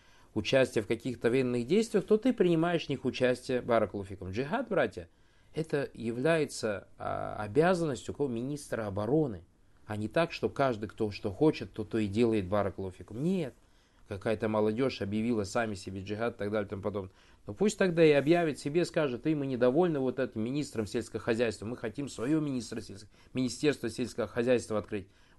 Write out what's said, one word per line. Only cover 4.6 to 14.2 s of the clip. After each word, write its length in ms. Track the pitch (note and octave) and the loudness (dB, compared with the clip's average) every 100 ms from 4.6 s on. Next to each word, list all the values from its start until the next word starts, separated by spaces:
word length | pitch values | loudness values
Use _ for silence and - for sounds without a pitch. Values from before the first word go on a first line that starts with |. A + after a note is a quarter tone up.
| B3+ | 0
братья, 400 | E3+ A#2 F2+ D#2+ _ _ _ _ | 0 0 -2 -14 _ _ _ _
это 360 | D3+ D#3+ D3 B2 | -8 -4 -2 -4
является, 960 | - A#2 A#2 D3+ E3 C#3 - A2 F#2+ - - | -6 -4 0 2 2 0 -2 -4 -4 -8 -8
а, 380 | G2 G2 G2+ G2+ | -6 -4 -6 -6
обязанностью 760 | G#2 A#2+ E3+ F3+ D#3+ A#2 - | 0 4 4 4 0 -4 -6
кого? 160 | F#2+ C#3 | -4 -2
Министра 580 | A#2 C3 D3 - A2+ G#2 | -2 -4 -6 -6 -4 -4
обороны. 560 | F#2+ G#2+ D#3 C#3+ F2+ - _ _ - - | -2 2 2 2 -2 -14 _ _ -18 -8
А 80 | G#2 | -4
не 100 | G#2+ | 0
так, 240 | E3 E3 | 0 0
что 180 | - A2 | 0 -2
каждый, 380 | - C3+ G#2+ G#2+ | 2 0 0 -6
кто 220 | - G#2+ | -4 -4
что 220 | - G#2 | -4 -6
хочет, 420 | F#2 D#3 D3 A#2+ | 2 2 2 -4
то, 100 | - | -8
то 140 | G#2 A2+ | -4 -2
и 80 | G#2 | 0
делает, 420 | G#2 A#2 A2 F2+ | 4 4 4 2
баракаллаху 480 | G2+ G2 F#2 F#2 - | 0 0 -4 -8 -10
фикум. 280 | F2+ A2 | -12 -4
Нет. 320 | E3 F#3+ C3 - _ _ _ _ - | -2 -2 -4 -10 _ _ _ _ -10
Какая-то 400 | G2+ | -4